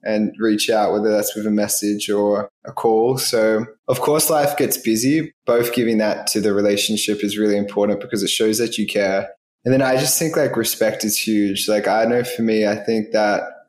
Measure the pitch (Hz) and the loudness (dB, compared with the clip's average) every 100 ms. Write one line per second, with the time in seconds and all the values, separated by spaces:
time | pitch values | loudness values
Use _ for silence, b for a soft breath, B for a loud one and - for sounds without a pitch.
0 | - 107 104 - 110 107 - 110 104 104 | -2 -2 -2 0 0 0 2 2 2 2
1 | 107 107 104 110 107 104 104 - 104 104 | 2 0 0 -4 -2 0 0 -2 -2 -4
2 | - 101 104 101 101 _ - - 117 110 | -2 0 2 0 -4 _ -14 -2 2 4
3 | 117 131 - 117 110 110 110 - - 127 | 2 0 0 2 2 2 -2 -10 -4 -2
4 | - 151 156 156 143 - 131 - - 110 | 2 2 2 2 2 0 -2 -2 -2 0
5 | 127 156 151 _ - 120 120 - 113 110 | 2 0 -2 _ 0 2 2 0 0 2
6 | 107 90 - 107 104 101 104 101 - 107 | 0 -2 -2 0 0 2 2 2 0 -2
7 | - 104 104 101 107 101 101 - 101 104 | -2 -2 -2 0 0 0 -2 0 0 0
8 | - 110 95 - 110 110 117 - 101 104 | -4 -4 -2 0 0 2 -2 -2 -2 0
9 | 98 95 - - _ _ 120 131 131 131 | 0 -2 -4 -12 _ _ 0 2 2 0
10 | 147 - 160 160 147 113 113 - 107 107 | 0 0 0 0 -2 0 -4 0 -2 0
11 | 110 104 - 107 101 98 - 107 98 110 | -4 -2 0 0 0 -2 -2 0 2 0
12 | 113 120 120 - 113 110 107 107 107 113 | 2 0 -2 -2 0 2 0 -2 -2 -4
13 | 107 107 104 101 - - | 0 0 2 0 -4 -14